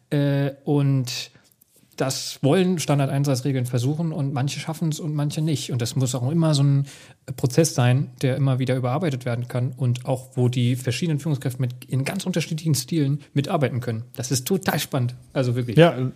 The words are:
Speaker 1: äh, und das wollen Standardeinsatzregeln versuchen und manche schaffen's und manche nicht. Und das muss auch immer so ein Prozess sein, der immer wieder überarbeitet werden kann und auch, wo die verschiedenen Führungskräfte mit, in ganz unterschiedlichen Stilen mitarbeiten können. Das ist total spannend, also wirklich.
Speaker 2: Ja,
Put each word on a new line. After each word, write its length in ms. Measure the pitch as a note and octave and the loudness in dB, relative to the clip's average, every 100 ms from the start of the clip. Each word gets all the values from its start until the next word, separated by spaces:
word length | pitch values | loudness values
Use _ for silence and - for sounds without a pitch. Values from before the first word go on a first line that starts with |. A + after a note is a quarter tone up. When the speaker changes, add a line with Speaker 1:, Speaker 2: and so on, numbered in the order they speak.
| _ | _
Speaker 1:
äh, 400 | D3 C#3+ C#3 C#3 C#3 | 0 2 2 0 -4
und 640 | - D3 C#3 C3+ B2 - - - _ _ _ _ _ - | 0 2 2 2 0 -6 -10 -16 _ _ _ _ _ -4
das 400 | C3+ - - - | -4 -4 -8 0
wollen 360 | C3+ F3+ F3+ F3+ | 2 4 4 0
Standardeinsatzregeln 880 | - C#3+ C3+ C#3 C#3+ B2+ C#3+ C3 B2 | 0 2 2 0 0 0 0 -2 0
versuchen 460 | B2+ B2+ D#3 E3 | 0 0 0 -2
und 200 | D3 C#3 | -2 -2
manche 260 | C#3+ C#3 C#3+ | 0 -2 -4
schaffen's 400 | D3+ D#3 E3 D3 | -8 -4 -2 -2
und 160 | D#3 | -4
manche 280 | D3+ D3 D#3+ | -2 -2 -2
nicht. 300 | D#3 C#3+ - | -2 -2 -2
Und 100 | B2+ | -4
das 120 | A#2 | -2
muss 200 | C3 B2+ | 0 0
auch 140 | B2+ A#2+ | 0 0
immer 220 | E3+ D#3+ | 2 4
so 80 | D3 | 4
ein 240 | C#3+ C#3 C#3 - - - - - | 4 4 0 -8 -20 -20 -14 -4
Prozess 380 | B2+ - E3 | 0 4 2
sein, 360 | - B2 B2+ - - | 4 4 4 0 -2
der 140 | C3+ C3 | -2 2
immer 220 | C3+ B2+ | 2 2
wieder 160 | C3 C3 | 0 0
überarbeitet 500 | B2 C3 E3+ B2 B2 | 0 -2 -2 -2 -4
werden 200 | A#2 A#2+ | -4 -4
kann 260 | B2+ B2+ B2+ | -2 -4 -2
und 300 | B2+ A#2+ - | -2 0 -2
auch, 240 | B2+ - | -4 -4
wo 140 | - B2 | 0 2
die 260 | B2 A#2+ | 2 2
verschiedenen 460 | B2+ B2+ A#2+ F3 D3 | 0 -2 -2 -2 -2
Führungskräfte 400 | E3 C#3 C3+ B2 | 0 -2 -2 -2
mit, 240 | B2 B2+ - | -4 -4 -4
in 180 | C3 C3+ | -2 -2
ganz 180 | G3 | -4
unterschiedlichen 500 | F#3 F3+ - D#3+ D#3+ | -2 -2 -2 -2 0
Stilen 460 | C#3 - E3 C#3 C#3+ - | 0 0 0 2 0 -2
mitarbeiten 460 | C#3+ C#3 F3 B2+ A#2+ | -2 0 0 0 0
können. 240 | B2 A2+ A#2+ - | -4 -6 -8 -10
Das 140 | B2 | -4
ist 160 | B2+ - | -4 0
total 320 | F#3+ - D3+ | 0 0 -2
spannend, 340 | - C#3 B2 - - | -2 -2 -2 -4 -6
also 200 | D3+ B2 | -2 0
wirklich. 220 | A#2+ A#2+ C3 | 0 2 6
Speaker 2:
Ja, 340 | E3 B2+ C3 | 6 4 -4